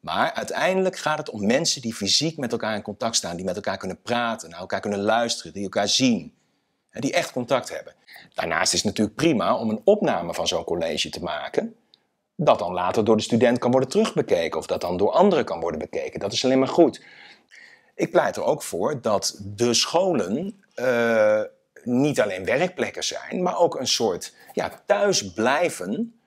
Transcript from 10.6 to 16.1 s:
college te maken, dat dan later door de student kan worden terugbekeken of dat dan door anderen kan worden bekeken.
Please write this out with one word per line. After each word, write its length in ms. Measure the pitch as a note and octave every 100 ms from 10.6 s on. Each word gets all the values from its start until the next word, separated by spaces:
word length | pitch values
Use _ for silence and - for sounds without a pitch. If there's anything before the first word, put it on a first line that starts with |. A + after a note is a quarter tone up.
college 440 | D#2+ E2+ E2 D2+ -
te 140 | -
maken, 520 | E2 D2+ C2+ - A3+ - _ _ _ _ _ _
dat 220 | D3 A#2+
dan 140 | F2+
later 320 | F2+ F2+ G#2+
door 120 | G#2+ A2
de 60 |
student 360 | - A#2 A#2+ A#2+
kan 120 | B2
worden 180 | C3 C3
terugbekeken 680 | G3 G#3+ - C3 F2+ E2 D#2
of 80 | D2+
dat 140 | -
dan 160 | F2 F2+
door 140 | G2
anderen 320 | A2+ G3 E3
kan 160 | A2+ E2+
worden 200 | E2 D#2
bekeken. 400 | D#2 - C2+